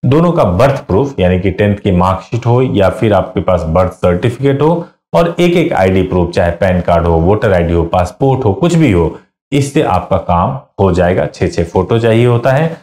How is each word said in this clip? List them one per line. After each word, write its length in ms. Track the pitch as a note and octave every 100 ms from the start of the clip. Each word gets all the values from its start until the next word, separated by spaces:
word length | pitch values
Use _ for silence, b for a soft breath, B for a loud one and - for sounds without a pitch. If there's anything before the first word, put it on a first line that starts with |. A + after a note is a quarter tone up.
दोनों 280 | B2+ C#3+ F3
का 120 | E3
बर्थ 420 | A#2 F2 C3+ C3+ -
प्रूफ 280 | F#2+ C#3 -
यानी 220 | F2+ F#2
कि 100 | G2
टेंथ 260 | F#2 G#2 F#2+
की 140 | G#2
मार्कशीट 560 | F2+ F2+ F#2 - A#2+ A#2
हो 160 | A#2+
या 280 | C3 B2 F#2+
फिर 220 | - A2+
आपके 280 | G2+ - -
पास 220 | F2+ F2+
बर्थ 300 | E2 E2 F#2
सर्टिफिकेट 680 | - F2+ F2 A2+ A#2 C#3 C#3
हो 240 | D3 E3 E3+ _ _
और 220 | E3 E3+ E3+
एक 120 | F3
एक 180 | E3+ D#3+
आईडी 300 | - F#2+ F#2+
प्रूफ, 280 | F2+ F#2 E2+
चाहे 200 | - F2
पैन 300 | E2+ F#2+ F2+
कार्ड 260 | E2+ E2+ E2+
हो, 100 | E2
वोटर 360 | E2+ G#2+ A2
आईडी 200 | F2+ E2
हो, 120 | E2+
पासपोर्ट 600 | E2 F#2 F2+ - C#3 C3
हो, 80 | A#2
कुछ 220 | F#2+ E3+
भी 180 | E3 D3+
हो, 260 | F2+ E2 - _ _ _
इससे 300 | C#3+ C3 D#3
आपका 340 | C#3+ F#2 - F#2+
काम 440 | - F2 G2+ C3+ - -
हो 120 | G2
जाएगा। 340 | F2 F2 F#2 D#2+
छह 220 | - F2+
छह 160 | -
फोटो 340 | E2+ A2+ A2+ A#2
चाहिए 280 | A#2 A2+ B2
होता 260 | A#2+ C3+
है 240 | C3 D#3+ E3